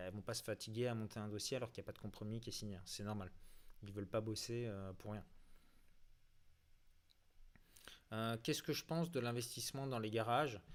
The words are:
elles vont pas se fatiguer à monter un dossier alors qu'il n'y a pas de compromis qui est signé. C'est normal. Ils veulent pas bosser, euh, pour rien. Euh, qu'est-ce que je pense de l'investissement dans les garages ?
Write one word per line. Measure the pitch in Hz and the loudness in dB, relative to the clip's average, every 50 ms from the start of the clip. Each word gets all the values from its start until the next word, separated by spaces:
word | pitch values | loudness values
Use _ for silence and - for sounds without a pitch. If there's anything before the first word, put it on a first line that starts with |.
| 90 | -2
elles | 92 98 | -2 -2
vont | 104 | -2
pas | 95 - 110 | -2 -2 -2
se | - - | -2 0
fatiguer | - 107 - - 113 110 117 123 | -2 -2 -2 -2 -2 0 2 4
à | 123 117 | 4 4
monter | 110 110 104 - 110 | 2 0 -2 -2 -2
un | 104 | -2
dossier | 107 104 104 - - 135 | -2 0 0 0 0 0
alors | 123 120 - | 0 0 -2
qu'il | - - | -4 -6
n'y | 92 | -6
a | |
pas | - | -6
de | - - | -6 -6
compromis | - 104 - - 107 107 113 117 | -6 -6 -4 -4 -2 -2 -2 -2
qui | 113 104 | -2 -2
est | - | -4
signé. | - 110 107 98 90 92 | -2 -2 -2 -4 -4 -6
C'est | - - - 104 | -6 -4 -2 0
normal. | 104 107 104 92 87 - - - - - - - - - - - | 0 0 0 -2 -4 -6 -10 -14 -12 -14 -12 -12 -12 -12 -10 -8
Ils | 101 | -6
veulent | 101 104 101 | -2 -2 0
pas | 92 - 110 | 2 4 4
bosser, | 110 110 107 104 - - 117 120 120 | 4 4 0 0 0 0 0 0 0
euh, | 113 101 98 98 95 92 | 0 0 -2 -4 -4 -6
pour | - - 107 | -6 -4 -4
rien. | 107 104 - - - - - - - - - - - - - - - - - - - - - - - - - - - - - - - - - - - - - - - - - - - - - - - - - - - - - - - - - - 110 | -4 -4 -4 -8 -14 -16 -16 -16 -16 -18 -18 -20 -20 -20 -20 -20 -20 -18 -18 -18 -18 -20 -20 -20 -20 -20 -20 -20 -20 -20 -20 -20 -20 -20 -20 -20 -20 -20 -20 -20 -20 -20 -20 -20 -18 -18 -18 -16 -18 -20 -20 -20 -16 -14 -14 -14 -14 -14 -10 -4 0
Euh, | 110 113 113 117 113 | 2 2 2 2 2
qu'est-ce | 117 - 147 - - | 4 4 4 4 4
que | - | 2
je | 147 - - | 0 0 2
pense | - 160 165 170 170 | 2 4 4 4 4
de | 170 131 | 4 2
l'investissement | 120 120 117 123 117 - - 120 113 - - 135 135 | 4 4 2 2 0 -2 -2 -2 -2 -2 0 0 0
dans | 135 127 117 | 2 2 2
les | 110 113 | 2 4
garages ? | 107 113 107 117 120 135 156 139 110 98 - - - | 4 4 6 8 8 8 6 6 2 -4 -8 -10 -12